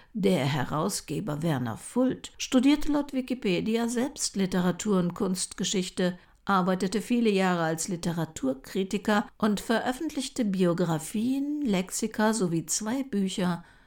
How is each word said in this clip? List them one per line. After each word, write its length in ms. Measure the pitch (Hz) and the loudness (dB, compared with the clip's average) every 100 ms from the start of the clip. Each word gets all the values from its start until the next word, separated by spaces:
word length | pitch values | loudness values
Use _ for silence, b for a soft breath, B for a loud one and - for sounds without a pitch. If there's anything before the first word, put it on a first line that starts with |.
| B | B
der 320 | 220 190 180 131 | 0 2 2 2
Herausgeber 960 | 147 127 147 190 - - 160 196 147 | 0 0 -2 -2 -4 -6 -6 -4 -2
Werner 340 | 170 139 120 107 | 0 0 -2 -6
Fuld 560 | - 240 254 - - - | -4 0 0 0 -10 -10
studierte 540 | - 262 269 294 - | 0 4 6 4 4
laut 200 | 294 285 | 0 -2
Wikipedia 760 | 262 262 254 208 175 180 226 233 | -4 -4 -2 0 0 0 0 0
selbst 480 | 233 277 294 - 202 | -2 -2 -4 -4 -2
Literatur 640 | 190 185 180 175 214 190 | 0 2 0 0 2 2
und 120 | 175 | 2
Kunstgeschichte, 1080 | 175 190 185 - - 196 196 180 - 180 180 B B - | 0 -2 -2 -4 -4 -2 -2 -2 0 0 -2 B B 0
arbeitete 560 | 190 180 185 190 208 | 2 2 0 0 -2
viele 260 | - 240 226 | 0 2 4
Jahre 360 | 190 185 175 | 4 4 2
als 240 | 160 160 - | 0 0 -4
Literaturkritiker 1400 | 175 175 170 156 - 262 262 - 190 190 202 - 208 - - | -4 -2 -2 -4 -2 -4 -4 -4 -4 -2 -2 2 2 0 -2
und 240 | 214 196 | 0 0
veröffentlichte 840 | - 226 - 254 320 285 262 - 214 | 0 0 0 -2 -4 -4 -4 -2 0
Biografien, 1120 | 190 180 170 170 156 - 214 233 277 285 294 | 2 2 4 0 0 -2 -2 0 0 -2 -2
Lexika 720 | 277 185 185 - 220 220 214 | 0 0 0 -4 -4 2 2
sowie 320 | 226 180 165 | 2 0 0
zwei 380 | 160 - 214 269 | -2 -4 -2 -4
Bücher 640 | 262 202 190 185 180 175 B B | -2 -2 -2 0 -2 -2 B B